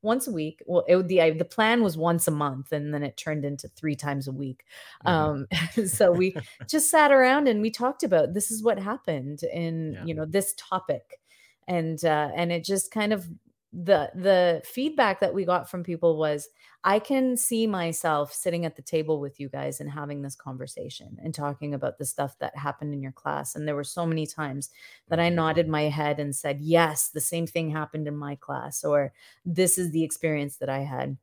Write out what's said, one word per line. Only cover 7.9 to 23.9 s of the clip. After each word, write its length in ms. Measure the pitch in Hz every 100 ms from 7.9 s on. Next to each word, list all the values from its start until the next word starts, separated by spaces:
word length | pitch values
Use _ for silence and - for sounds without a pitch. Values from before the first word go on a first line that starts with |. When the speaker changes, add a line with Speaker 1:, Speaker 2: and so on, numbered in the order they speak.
| 277
Speaker 1:
about, 320 | 269 175 139 185
"This 160 | 202
is 100 | 220
what 160 | 220 196
happened 640 | 196 247 - 151 135 147
in, 520 | 170 165 165 165 156
Speaker 2:
Yeah. 120 | 95 165
Speaker 1:
you 80 |
know, 120 | 156 156
this 280 | 190 190 -
topic." 640 | - 185 - 135 _ - _ _ _ _ -
and, 380 | 180 160 156
uh, 260 | 165 151 147 90
and 160 | 175
it 140 | 170 160
just 260 | 196 -
kind 220 | 220 208
of, 120 | 214 175 165 _ _ _
the, 400 | 175 175 180 143
the 480 | 185 185 185 180 165 -
feedback 560 | - 285 311 220 185
that 120 | 185
we 120 | 175 180
got 220 | 180 -
from 140 | 180
people 360 | 175 165 170 156
was, 300 | 156 147 - _ - _
"I 160 | 190 208
can 380 | 214 269 262 247
see 280 | - 226 226
myself 680 | 196 170 160 165 151 143
sitting 320 | - 185 170 165
at 100 | 156
the 60 |
table 360 | 139 165 156 151
with 200 | 139 -
you 80 | 139
guys 300 | 139 139 139
and 100 | 147
having 320 | 147 143 143
this 140 | 139 -
conversation 840 | - 131 135 - - - - -
and 100 | 160
talking 400 | 151 143 143 147
about 240 | 143 135 -
the 80 | 139
stuff 320 | - 139 -
that 160 | 143 -
happened 360 | 143 - 147
in 80 | 143
your 120 | 135
class." 420 | - 147 143 143 -
And 100 | 151
there 80 | 143
were 80 |
so 200 | 143